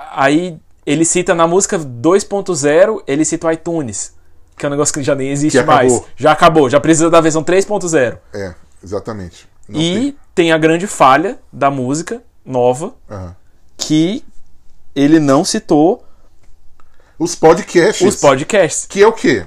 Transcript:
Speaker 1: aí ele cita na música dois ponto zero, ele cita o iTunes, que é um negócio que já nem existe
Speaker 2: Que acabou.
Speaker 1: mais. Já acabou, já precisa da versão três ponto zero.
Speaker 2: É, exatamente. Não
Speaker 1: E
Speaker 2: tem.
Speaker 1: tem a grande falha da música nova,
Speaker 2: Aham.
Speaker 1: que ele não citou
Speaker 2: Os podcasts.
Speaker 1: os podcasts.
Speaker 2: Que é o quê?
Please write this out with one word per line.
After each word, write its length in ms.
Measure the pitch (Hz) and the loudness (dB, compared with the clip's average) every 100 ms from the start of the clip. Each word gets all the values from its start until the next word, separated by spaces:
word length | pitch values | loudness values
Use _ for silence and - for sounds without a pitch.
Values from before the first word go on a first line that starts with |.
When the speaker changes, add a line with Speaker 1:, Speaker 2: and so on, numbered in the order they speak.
| 151 | -12
Speaker 1:
aí 480 | 156 139 151 180 160 - - - | -2 2 2 0 -8 -18 -12 -4
ele 200 | 151 160 | -2 0
cita 280 | 180 180 | 0 0
na 140 | 170 165 | 0 2
música 300 | 180 196 190 | 0 0 -4
dois 460 | 143 120 151 196 - | -6 -4 0 0 0
ponto 280 | 202 190 | -6 -4
zero, 480 | 165 147 156 208 220 - | -2 2 4 2 0 -4
ele 160 | 139 | -2
cita 240 | 156 160 165 | -2 -2 -2
o 40 | |
iTunes, 600 | 160 - 165 127 98 - - - - - - | -4 -4 -6 -6 -8 -12 -16 -20 -20 -20 -8
que 80 | 147 | -4
é 20 | |
um 40 | |
negócio 220 | 143 147 | -2 -2
que 80 | 151 | -2
já 140 | 143 139 | -2 -2
nem 140 | 131 | -2
existe 220 | 143 151 131 | -2 0 2
Speaker 2:
Que 60 | |
acabou. 260 | 147 147 127 117 | 4 4 4 2
Speaker 1:
mais. 40 | - - | -2 -2
Já 140 | 143 | 0
acabou, 360 | 151 175 160 131 | 4 4 4 4
já 100 | 143 | 2
precisa 280 | 151 160 165 | 2 2 4
da 120 | 170 | 4
versão 220 | 156 160 | 2 0
três 200 | 160 180 | 0 0
ponto 240 | 196 208 175 | 0 -4 -2
zero. 300 | 160 117 104 - | 0 0 -2 -12
Speaker 2:
É, 200 | 104 95 - - - | -12 -12 -12 -20 -20
exatamente. 640 | 92 98 104 104 87 - - - - | -10 -8 -8 -10 -12 -16 -20 -20 -12
Não 100 | - | -4
Speaker 1:
E 140 | 165 | -4
Speaker 2:
tem. 240 | 196 277 277 - - | -2 -4 -8 -6 -2
Speaker 1:
tem 160 | 165 | 0
a 60 | 160 | 2
grande 280 | 156 165 196 | 2 0 -2
falha 540 | - 139 139 190 - - | 2 4 4 0 -6 -14
da 200 | 131 139 | -4 -2
música 500 | 139 127 147 170 233 - - - | -2 -4 -6 -6 -12 -14 -20 -8
nova, 480 | 127 123 127 190 - - | 0 0 0 -6 -12 -16
Speaker 2:
Aham. 240 | 101 90 90 - - - - | -14 -14 -16 -20 -20 -20 -12
Speaker 1:
que 480 | - 156 170 240 - - - - - - - | -2 0 0 -4 -10 -14 -14 -16 -18 -16 -10
ele 240 | 139 143 160 | -2 2 4
não 260 | 143 139 - | 4 2 0
citou 580 | 220 - 151 160 254 - - - - - - - - - - - - | -4 0 2 2 0 -8 -20 -20 -20 -20 -18 -18 -16 -18 -20 -20 -8
Speaker 2:
Os 180 | 165 - | -6 2
podcasts. 720 | 160 170 - 170 165 - 185 | 4 4 2 2 2 2 0
Speaker 1:
os 120 | - | 2
podcasts. 680 | 147 135 156 196 165 - - | 2 2 0 0 0 -2 -6
Speaker 2:
Que 160 | 196 | 2
é 60 | 208 | 2
o 60 | |
quê? 320 | - 220 113 | 4 0 0